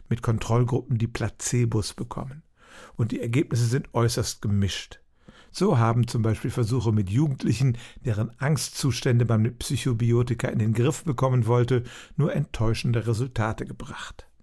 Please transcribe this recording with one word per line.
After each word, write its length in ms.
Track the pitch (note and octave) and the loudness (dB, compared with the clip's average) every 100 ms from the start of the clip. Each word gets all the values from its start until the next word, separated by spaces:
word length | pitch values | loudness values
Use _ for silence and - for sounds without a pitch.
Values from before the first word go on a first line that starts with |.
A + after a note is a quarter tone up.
| - | -6
mit 120 | A#2+ | -2
Kontrollgruppen, 760 | - A2 - A#2 B2 A#2 - A2 | 0 0 2 2 2 0 0 0
die 100 | A#2 | 0
Placebos 840 | - A2+ - - B2 A#2 A2+ - | -2 -6 -6 -2 0 2 0 -2
bekommen. 500 | - A#2 - C3+ D3 - _ - - - - | -8 -10 -8 -10 -14 -20 _ -20 -20 -14 -4
Und 140 | A2+ | -2
die 100 | - | -2
Ergebnisse 440 | A#2 B2 - A#2+ A#2 | 0 0 0 0 0
sind 280 | C3+ - | 0 -2
äußerst 480 | A2+ A#2 B2+ - - | 0 0 0 -4 -4
gemischt. 580 | G#2+ G2+ G2 - - - _ _ - - - | -2 0 0 -2 -10 -18 _ _ -20 -20 -18
So 300 | - G3 B2+ | 0 2 4
haben 280 | A2+ A#2 A#2 | 4 2 0
zum 140 | A#2+ | 0
Beispiel 300 | A2 G#2+ A#2+ | 0 0 -2
Versuche 400 | B2+ A#2 C3 A#2 | -2 0 0 2
mit 180 | A2 F#2+ | 0 2
Jugendlichen, 680 | A2+ D#3 C3 E3 A#2 C3 A#2+ - - B2+ | 2 0 0 -2 2 2 0 -8 -8 -4
deren 320 | G#2 G#2+ - | -2 -4 -4
Angstzustände 840 | C3+ C3 - - C#3 A#2 C3+ A#2+ A#2 | -2 0 -2 -2 -2 0 2 2 4
man 160 | A2 | 2
mit 160 | A2+ - | 2 -2
Psychobiotika 920 | - B2 C3 A2+ A#2 A#2+ B2 A#2 - | -4 -2 -2 0 2 2 2 0 -2
in 100 | B2 | 0
den 140 | A2 | 0
Griff 320 | A2 C3 D#3 E3 | 2 0 0 -4
bekommen 420 | C3 C3+ B2+ A2 | 0 2 2 4
wollte, 360 | B2 A#2+ B2+ A#2+ - - - | 2 4 0 -2 -12 -8 -2
nur 180 | C#3+ - | 0 0
enttäuschende 720 | C#3+ - C3+ - B2 A#2 A2 | -4 0 0 2 0 0 0
Resultate 580 | A2+ C3 - A2 - - | 0 -2 -2 -2 -2 -8
gebracht. 600 | - - - - - - _ | -10 -12 -12 -12 -16 -20 _